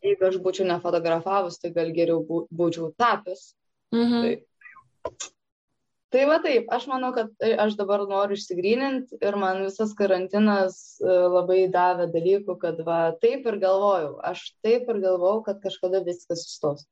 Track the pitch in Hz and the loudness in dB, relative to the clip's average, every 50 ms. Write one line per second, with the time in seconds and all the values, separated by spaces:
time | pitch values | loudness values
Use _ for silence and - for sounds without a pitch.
0 | - 196 202 - 185 185 190 185 180 185 185 190 196 180 175 170 - 175 170 170 | 2 0 2 4 2 2 2 2 -2 -2 -2 0 0 0 0 0 -2 0 0 0
1 | 165 165 165 165 165 190 196 202 190 175 165 - _ 170 165 170 165 170 160 165 | 2 2 0 0 0 0 0 0 0 -2 -6 -8 _ -6 -2 -2 -2 -2 0 0
2 | 170 165 165 165 156 156 165 165 160 - - 165 175 170 165 165 165 160 - _ | 2 2 2 0 0 -2 -4 -4 -4 -6 -4 -2 0 0 0 -2 -6 -8 -2 _
3 | 240 240 214 196 - 185 185 196 - - _ _ _ _ _ _ _ _ - 233 | 2 2 2 0 -4 -10 -14 -14 -14 -20 _ _ _ _ _ _ _ _ -2 0
4 | 233 240 240 233 233 233 233 - _ _ _ _ _ - - - _ _ _ _ | 2 2 2 2 0 0 -2 -4 _ _ _ _ _ -20 -20 -20 _ _ _ _
5 | _ - - _ - - _ _ _ _ _ _ _ _ _ _ _ _ _ _ | _ -12 -12 _ -16 -16 _ _ _ _ _ _ _ _ _ _ _ _ _ _
6 | _ _ - 254 277 285 311 330 320 330 285 233 233 - - 247 247 277 262 254 | _ _ 2 2 4 4 4 2 2 2 2 2 0 0 -4 -6 -4 -4 -6 -4
7 | 254 254 254 240 220 214 - _ - 220 226 - 214 214 208 208 208 196 202 202 | -4 -2 -2 -2 -4 -4 -6 _ 0 0 2 2 2 0 0 -2 -2 0 0 0
8 | 202 196 196 196 202 202 202 202 - - 180 175 180 196 220 247 269 277 269 262 | 0 -2 0 0 0 0 -2 -6 -6 -8 -6 -2 0 0 0 0 0 -2 -4 -4
9 | 262 - - - - 202 202 208 196 185 190 190 196 196 196 - 220 214 208 - | -6 -8 -8 -4 -2 -2 -2 0 -2 -2 -2 -2 -4 -6 -4 -4 -4 -4 -2 -2
10 | 208 196 185 180 185 185 - 208 214 214 202 202 190 185 - - - - - - | 2 2 2 0 0 -2 2 2 4 4 4 2 2 0 -2 -8 -20 -20 -12 -4
11 | - 185 185 180 180 180 180 180 175 175 185 185 190 180 180 180 180 180 180 175 | 0 4 4 4 4 4 4 2 2 4 4 4 4 4 2 2 2 4 2 2
12 | 175 165 170 170 165 180 196 202 202 202 180 175 - 170 165 165 165 165 170 165 | -2 -2 -2 -2 2 2 2 0 0 -4 -8 -4 -4 -6 -4 -4 -4 -2 0 0
13 | 165 165 165 - - 233 254 277 269 233 208 196 190 185 190 196 202 202 196 180 | 2 0 0 2 2 2 2 2 -4 -4 -4 -2 0 2 2 2 2 2 2 0
14 | 156 143 - - - 165 180 170 - - _ _ _ 214 233 247 - - 226 208 | -2 -4 -8 -8 -8 -8 -8 -8 -12 -18 _ _ _ 0 0 0 0 -2 -4 -2
15 | 185 185 185 180 175 185 202 220 220 - 196 202 _ 196 185 - - 180 185 190 | 0 0 0 2 2 2 2 0 -2 -4 -8 -6 _ -10 -8 -4 -4 0 0 0
16 | 180 170 175 175 - _ 170 156 160 - - - - 151 143 147 - _ | -2 -2 -6 -8 -6 _ -8 -8 -8 -14 -14 -4 -4 -4 -4 -4 -10 _